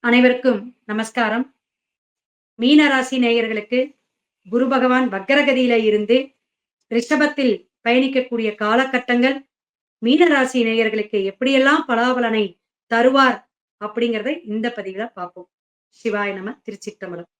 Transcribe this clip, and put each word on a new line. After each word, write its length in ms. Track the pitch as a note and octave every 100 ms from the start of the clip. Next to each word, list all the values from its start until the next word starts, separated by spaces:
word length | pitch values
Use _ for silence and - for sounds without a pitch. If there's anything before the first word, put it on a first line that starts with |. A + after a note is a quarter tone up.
| A#3+
அனைவருக்கும் 460 | A#3+ B3+ B3 C4 G#3+ A#3+ _ -
நமஸ்காரம். 540 | G#3+ A3 - A3 A3+ C4 _ _ _ _ _ _ _ _ _ _ -
மீன 200 | A#3+ D4+ D4
ராசி 260 | C4+ B3+ C4
நேயர்களுக்கு 560 | A#3+ A#3 A3 G#3+ G#3 B3 C#4 _ _ _ _ _ F#3
குரு 140 | A#3 C4
பகவான் 340 | C4 B3+ B3+ B3
வக்கரகதியில 600 | G3 - C#4+ C#4+ B3+ B3 A#3 A3
இருந்து 300 | G#3+ G#3 B3 C4+ _ _ _ _ _ _ A#3
ரிஷபத்தில் 580 | A#3+ D4+ D4 D4 C4 G3 _ _ A#3
பயணிக்கக்கூடிய 640 | B3 C4 C4+ B3+ A#3 A3 G#3
காலகட்டங்கள் 760 | G#3+ A#3 C4 B3+ - A#3+ B3+ C4+ - _ _ _ _ _ A3+
மீன 200 | D#4 F4
ராசி 260 | C#4+ B3+ C4 A3+
நேயர்களுக்கு 540 | A3+ A3 G#3+ G#3 G#3+ F#3+
எப்படியெல்லாம் 500 | - C4 C4+ C4+ D4+ -
பலாபலனை 560 | A3+ B3 B3+ A#3 A3 G3+ - _ _ _
தருவார் 460 | A3+ B3+ C4+ C4 - _ _ _ _ G#3+
அப்படிங்கறத 500 | A3+ A#3+ A3 G#3+ E4 A3
இந்த 200 | G#3+ A#3 A#3
பதிவுல 300 | G3 F#3+ A#3 -
பார்ப்போம். 320 | F3+ - F3 _ _ _ _ _
சிவாய 300 | A3+ G#3 G3+ G3
நம. 180 | F#3+ C#4 -
திருச்சிற்றம்பலம். 640 | G3+ - - F#3 F3 F3